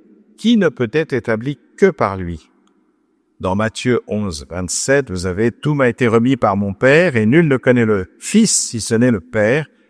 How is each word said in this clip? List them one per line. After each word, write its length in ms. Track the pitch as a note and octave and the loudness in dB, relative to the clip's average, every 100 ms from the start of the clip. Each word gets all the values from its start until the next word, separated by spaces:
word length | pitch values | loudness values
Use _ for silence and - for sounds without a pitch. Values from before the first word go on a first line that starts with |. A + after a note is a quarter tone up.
| _ _ _ - | _ _ _ -4
qui 200 | A3 A#3 | 0 2
ne 120 | E3+ | 2
peut 220 | - A#2 | 0 -4
être 200 | D3+ D#3+ | -2 -2
établie 460 | B2+ - A2 B2+ C#3+ _ - | -4 -2 -4 -4 -10 _ 0
que 140 | G3 | 0
par 260 | - A2 F#2+ | 2 -2 -4
lui. 340 | F2 E2 _ _ _ _ _ _ _ _ _ - | -8 -10 _ _ _ _ _ _ _ _ _ -8
Dans 160 | F#2 F#2+ | -4 -2
Matthieu 440 | A2 - B2+ A#2+ - | -2 -2 -2 -2 -2
onze, 400 | G#2 G#2 D2+ C2 | -6 -6 -8 -10
vingt-sept, 600 | F2 F#2 - - C#3 C3 | -10 -8 -4 0 0 0
vous 160 | F#2 F#2 | -6 -4
avez, « 240 | F2+ A#2 | -2 -2
Tout 220 | - D3 | -2 -4
m'a 140 | D3 B2+ | 0 0
été 180 | A2+ A#2+ | 0 0
remis 300 | A2+ A#2+ C3+ | 2 2 0
par 200 | A2 G2 | 0 0
mon 160 | G2+ | -2
Père, 440 | F#2+ C3 D3+ F3+ A#2+ | 0 2 4 2 2
et 100 | G#2+ | 2
nul 220 | D3 E3 | 4 4
ne 80 | C3 | 2
connaît 280 | - B2 | 2 2
le 260 | A2 G2+ F#2 _ | 2 0 -4 _
Fils 320 | - G#3 A3+ | -2 2 2
si 300 | - - A#2 | 0 -4 -8
ce 140 | - | -2
n'est 160 | A2+ B2+ | 0 2
le 100 | G#2+ | 0
Père. 460 | - A2 G#2+ C#3+ D3 _ | -2 -2 0 0 -4 _